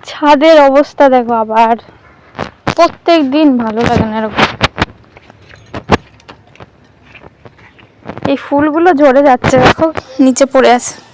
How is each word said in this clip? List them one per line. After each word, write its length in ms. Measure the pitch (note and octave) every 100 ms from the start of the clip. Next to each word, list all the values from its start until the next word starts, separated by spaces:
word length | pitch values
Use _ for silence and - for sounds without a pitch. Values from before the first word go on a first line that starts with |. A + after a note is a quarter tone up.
| -
ছাদের 480 | - D4+ D4 D#4 D#4+ C#4
অবস্থা 360 | C4+ D4 - C#4+ B3+
দেখো, 180 | A#3 A#3
আবার 320 | A3 A3 A3+ A3+ - - _ _ _ - - _ - -
প্রত্যেক 440 | E4 - - E4+ C#4 C#4+
দিন 120 | D#4 B3+
ভালো 180 | A3+ A3 A#3
লাগে 160 | A#3 A3
না 40 | A3
এরকম। 260 | A3 - - - - - - - _ - _ _ _ - _ - - - - _ - - _ _ - _ _ _ _ - - _ - _ - _ _ _ - - -
এই 60 | C#4 -
ফুলগুলো 440 | C#4+ D4+ D4+ E4+ D4
ঝরে 200 | D4 B3+ C#4+
যাচ্ছে 260 | B3 - C4 B3
দেখো, 220 | - D#4+ D#4 - - C4
নিচে 200 | B3+ C4+
পড়ে 180 | C4+ A#3+ A#3+
আছে। 180 | - - -